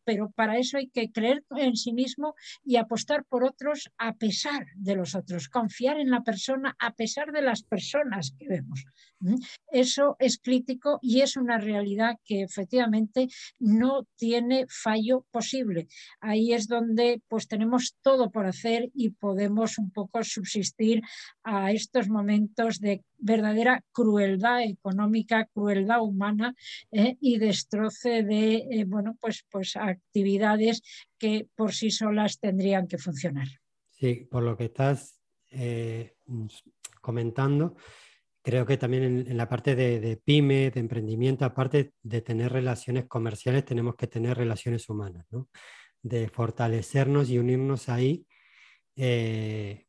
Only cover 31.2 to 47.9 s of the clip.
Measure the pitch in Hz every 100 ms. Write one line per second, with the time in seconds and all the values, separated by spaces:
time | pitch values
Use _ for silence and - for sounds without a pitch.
31.2 | 220 214 - - 214 - 220 - 214 208
32.2 | 208 - 208 190 196 190 180 175 180 139
33.2 | 175 139 135 - _ _ _ - 127 120
34.2 | - 123 117 107 113 - 135 135 - -
35.2 | _ _ _ 131 120 117 113 113 110 _
36.2 | - 117 107 - - _ - _ - 117
37.2 | 117 117 135 143 170 - - - - _
38.2 | _ _ - 123 117 139 123 127 131 123
39.2 | 127 120 117 123 143 127 123 117 113 110
40.2 | - 147 139 135 135 120 117 117 107 113
41.2 | 131 135 131 - 131 147 139 _ 113 117
42.2 | - 113 123 127 127 117 - 127 123 117
43.2 | 113 104 127 135 - 117 120 - 120 113
44.2 | 120 123 117 113 120 117 - 107 98 87
45.2 | - 120 135 - - - - _ 113 120
46.2 | 110 - 110 - 117 113 - 139 135 143
47.2 | 127 123 120 131 135 127 -